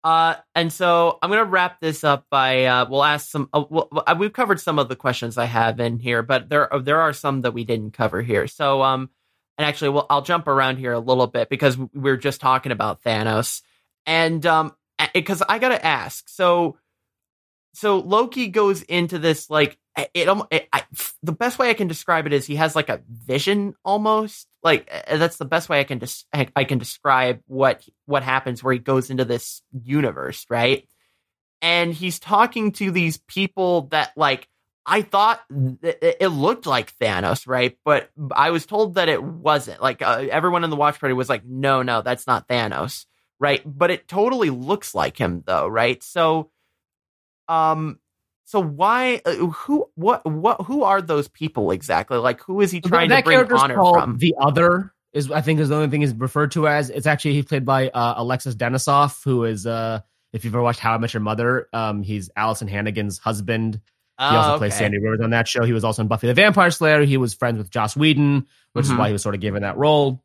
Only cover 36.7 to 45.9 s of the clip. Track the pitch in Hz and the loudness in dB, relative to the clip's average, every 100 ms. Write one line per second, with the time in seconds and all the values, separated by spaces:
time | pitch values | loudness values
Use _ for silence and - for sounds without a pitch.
36.7 | 127 107 - 113 92 92 95 - 127 123 | -2 -2 -4 -2 0 0 -2 -2 0 0
37.7 | - 151 139 - - 139 120 151 170 - | -2 0 0 0 -12 -4 0 2 0 -2
38.7 | 208 214 180 170 147 139 165 151 147 127 | -2 0 2 2 0 -4 -4 0 0 -2
39.7 | - 131 120 101 117 135 139 175 175 165 | -4 -4 0 0 0 0 0 0 0 -2
40.7 | 147 147 143 139 127 127 120 120 127 139 | 0 0 0 -2 -2 -2 -4 -4 -4 0
41.7 | 135 123 117 113 123 - 123 - 123 110 | 0 0 -2 -2 -4 -2 -2 0 -2 -2
42.7 | 67 85 - - _ _ _ 143 139 151 | -4 -6 -10 -18 _ _ _ 0 0 -4
43.7 | 139 175 180 _ 185 226 254 185 123 131 | -2 0 0 _ -2 0 0 -2 -2 -4
44.7 | 202 - 92 69 - 98 87 80 87 82 | -4 -4 -4 -4 -2 -4 -4 -4 -2 0
45.7 | 110 120 | 0 0